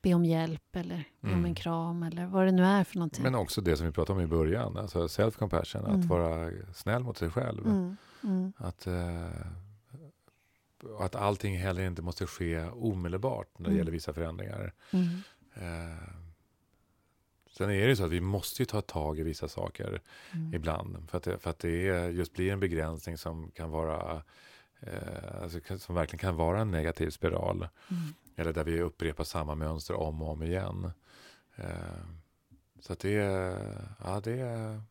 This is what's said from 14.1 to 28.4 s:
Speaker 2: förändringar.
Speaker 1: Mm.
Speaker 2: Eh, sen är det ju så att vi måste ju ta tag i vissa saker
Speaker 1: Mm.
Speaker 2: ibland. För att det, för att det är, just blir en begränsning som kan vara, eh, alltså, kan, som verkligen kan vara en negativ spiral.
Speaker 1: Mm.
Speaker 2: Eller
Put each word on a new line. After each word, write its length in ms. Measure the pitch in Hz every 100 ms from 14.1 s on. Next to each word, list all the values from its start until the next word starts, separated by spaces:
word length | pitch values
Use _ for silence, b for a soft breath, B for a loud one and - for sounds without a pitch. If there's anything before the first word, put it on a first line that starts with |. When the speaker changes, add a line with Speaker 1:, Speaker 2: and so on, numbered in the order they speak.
Speaker 2:
förändringar. 600 | 80 82 85 98 - 95 - B
Speaker 1:
Mm. 160 | 190 180 180 202 B _
Speaker 2:
Eh, 540 | - 87 85 85 82 90 87 85 - _ _ _ _ _ _ _ _ _ _ _
sen 200 | - 98
är 120 | 98
det 60 | 113
ju 80 | 120
så 80 |
att 60 | 90
vi 100 | 87
måste 420 | 92 98 - -
ju 40 | 127
ta 140 | 107
tag 380 | - 82 76 78
i 40 |
vissa 260 | 80 78 82
saker 520 | - - - - 98 _ B B
Speaker 1:
Mm. 220 | 165 160
Speaker 2:
ibland. 560 | 85 78 80 95 82 80
För 80 | 90
att 60 |
det, 140 | 87 92
för 120 | -
att 80 | 82
det 300 | 85 85 95
är, 200 | 90 87
just 220 | 87 85
blir 200 | - 92
en 80 | 98
begränsning 580 | 95 82 78 80 - 80
som 320 | 85 80 82
kan 200 | - 80
vara, 520 | 80 80 78 87 82 - B B B B _
eh, 640 | - 92 - - - -
alltså, 180 | 87 85
kan, 180 | - 92
som 160 | -
verkligen 240 | 87 78 80
kan 180 | 95 82
vara 240 | 82 95
en 100 | 110
negativ 400 | 85 80 - 82
spiral. 580 | 78 82 85 85 92 87 _ B
Speaker 1:
Mm. 120 | 175 160 160 -
Speaker 2:
Eller 160 | -